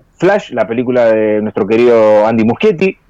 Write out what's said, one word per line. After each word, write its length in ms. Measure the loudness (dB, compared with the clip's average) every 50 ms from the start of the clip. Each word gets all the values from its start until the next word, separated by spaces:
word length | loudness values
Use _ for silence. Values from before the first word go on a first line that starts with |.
| _ _ _
Flash, 340 | _ -2 -2 -2 -2 -4 -6
la 160 | -6 -6 -4
película 380 | -4 -4 -4 -4 -2 0 0 2
de 340 | 2 2 0 0 0 -2 -2
nuestro 260 | -4 -4 -4 -4 -2 -2
querido 580 | 0 2 2 2 4 4 4 4 4 2 2
Andy 180 | 0 0 0 0
Muschietti, 520 | 0 -2 0 0 -2 0 0 -2 -4 -4 -6 _ _